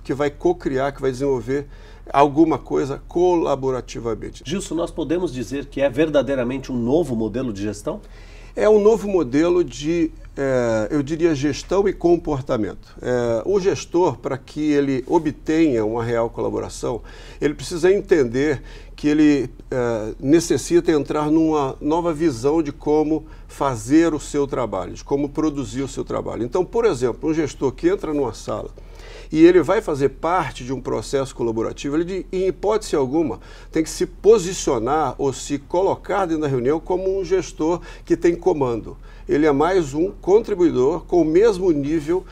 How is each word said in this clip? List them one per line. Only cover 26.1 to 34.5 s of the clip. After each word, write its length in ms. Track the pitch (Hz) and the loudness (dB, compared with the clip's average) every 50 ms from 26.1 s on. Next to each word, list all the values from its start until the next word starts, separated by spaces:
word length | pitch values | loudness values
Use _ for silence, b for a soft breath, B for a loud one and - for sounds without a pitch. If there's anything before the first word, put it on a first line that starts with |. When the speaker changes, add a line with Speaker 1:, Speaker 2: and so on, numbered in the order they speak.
| 117 110 98 92 - 92 | -6 -4 -4 -4 -6 -4
Speaker 1:
Então, 220 | 117 123 - 180 185 | -4 -2 0 -2 -2
por 200 | - - 233 220 | 0 0 0 2
exemplo, 460 | 214 156 117 127 120 110 - 143 160 | 2 2 2 0 -2 -2 -2 -4 -2
um 40 | 156 | 0
gestor 360 | 165 151 131 - - 147 127 | 0 -2 -4 -4 -2 -2 -2
que 180 | - - 165 170 | -2 0 0 0
entra 240 | 202 - - 156 | 0 0 -2 -4
numa 220 | 147 147 135 113 104 | -2 -2 -2 -4 -4
sala 360 | - - 123 110 101 - - - B B B B B B B B B B B | -8 -8 -8 -6 -6 -8 -10 -14 B B B B B B B B B B B
e 140 | 156 156 165 | 6 8 8
ele 180 | 175 180 180 | 10 10 8
vai 200 | 143 175 190 220 | 6 4 2 0
fazer 260 | - 180 151 131 139 135 | 0 -2 -2 0 0 0
parte 560 | 139 - - 165 180 185 151 123 - - 131 | 0 -2 -2 0 0 0 0 -2 -8 -10 -8
de 80 | 120 | -8
um 80 | 135 127 | -8 -6
processo 540 | 127 131 123 117 110 - - 135 135 131 - | -4 -4 -4 -4 -4 -2 -2 -2 -2 -4 -4
colaborativo, 600 | - 120 117 110 113 110 - 113 - - 143 143 | -4 -4 -2 -2 -2 -4 -4 -6 -6 -6 -2 -2
ele, 80 | 160 175 | -2 -2
de, 220 | 170 190 180 - - | -2 -4 -8 -8 -6
em 160 | 190 185 190 185 | -4 -2 -2 -2
hipótese 480 | - - - 202 220 214 - - 185 | -2 -2 -2 0 0 0 -2 -2 0
alguma, 440 | 151 135 123 143 165 165 123 - - B B B B B B | 0 0 0 0 0 0 -2 -4 -8 B B B B B B
tem 120 | - 160 | -4 -2
que 80 | 160 - | -2 -2
se 160 | - - 185 | -4 -4 -4
posicionar 1080 | - - - - 196 233 214 165 190 | -6 -6 2 6 6 6 6 4 -2